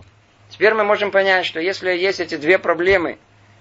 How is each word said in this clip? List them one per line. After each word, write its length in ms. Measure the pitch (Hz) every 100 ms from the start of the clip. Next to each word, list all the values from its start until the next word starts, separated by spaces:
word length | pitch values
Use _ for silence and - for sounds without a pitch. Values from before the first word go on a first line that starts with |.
| - _ _ _ _
Теперь 240 | - 202
мы 100 | 220
можем 280 | 208 208 202
понять, 340 | 196 196 185 170
что 140 | 165
если 320 | 175 190 185
есть 280 | 175 190 190
эти 160 | 165 156
две 220 | 147 190
проблемы, 600 | 220 226 180 196 151 107 _ _ _ _